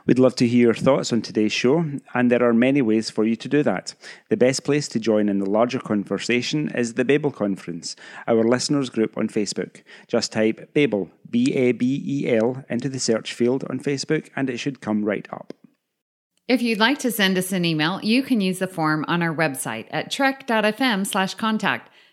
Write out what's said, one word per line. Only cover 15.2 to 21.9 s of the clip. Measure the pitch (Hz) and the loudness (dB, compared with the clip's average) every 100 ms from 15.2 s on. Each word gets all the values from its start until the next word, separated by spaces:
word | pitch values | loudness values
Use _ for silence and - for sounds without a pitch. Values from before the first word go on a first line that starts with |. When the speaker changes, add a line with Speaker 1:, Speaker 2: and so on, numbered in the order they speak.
| - | -6
Speaker 1:
up. | - - - _ _ _ _ _ _ _ _ - | -14 -14 -20 _ _ _ _ _ _ _ _ 0
Speaker 2:
If | 247 | 0
you'd | 240 214 | 2 2
like | 226 285 | 2 2
to | 247 | -2
send | 208 190 185 | 0 2 2
us | 185 | 0
an | 190 | 0
email, | 170 156 156 190 | 0 2 0 0
you | 214 240 | 0 0
can | 269 247 | 2 0
use | 185 180 | 0 0
the | 185 | -4
form | - 156 156 - | -2 0 0 0
on | 170 | -2
our | 170 | 0
website | 156 156 135 135 113 107 | 0 0 -2 -6 -8 -6
at | 156 - | -8 -6
trek | - 277 269 - | -2 -2 -2 -2
dot | 220 214 | 0 0
F | 214 | 0
M | 262 196 196 | 0 0 -2
slash | 202 185 - | -2 -2 -2
contact. | 220 220 196 120 - | -2 0 0 -2 -4